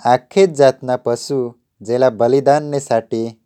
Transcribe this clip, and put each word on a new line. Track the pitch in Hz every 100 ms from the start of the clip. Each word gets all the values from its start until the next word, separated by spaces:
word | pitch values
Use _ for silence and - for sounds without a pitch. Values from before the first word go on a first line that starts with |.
આખે | 120 127 - 196 190
જ |
જાતના | 143 135 127 127 123
પશુ | 120 120 - 139 120 - _ _
જેલા | 98 123 131
બલિદાનને | 110 120 135 135 147 147 143
સાટી | - 117 113 113 117 117